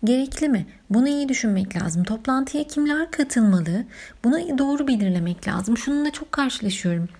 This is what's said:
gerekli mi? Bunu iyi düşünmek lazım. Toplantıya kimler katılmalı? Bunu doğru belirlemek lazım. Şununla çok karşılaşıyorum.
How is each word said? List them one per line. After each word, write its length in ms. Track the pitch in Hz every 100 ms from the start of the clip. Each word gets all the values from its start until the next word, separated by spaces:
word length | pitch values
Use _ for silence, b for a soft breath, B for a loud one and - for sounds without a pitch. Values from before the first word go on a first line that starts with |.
gerekli 440 | 220 254 269 - 311
mi? 180 | 226 160 B B
Bunu 180 | 208 269
iyi 200 | 285 277
düşünmek 540 | 254 226 190 190 175
lazım. 220 | 170 165
Toplantıya 600 | 180 220 220 262 269 294
kimler 460 | 294 - 294 302 330
katılmalı? 720 | - 285 247 214 185 160 180 254 B B B
Bunu 340 | 233 311 349 269
doğru 300 | 277 285 277
belirlemek 600 | 233 196 180 170 175 -
lazım. 280 | 180 190 233
Şununla 340 | - 285 294
çok 200 | 294 -
karşılaşıyorum. 760 | - 269 - 208 190 175 170 170 -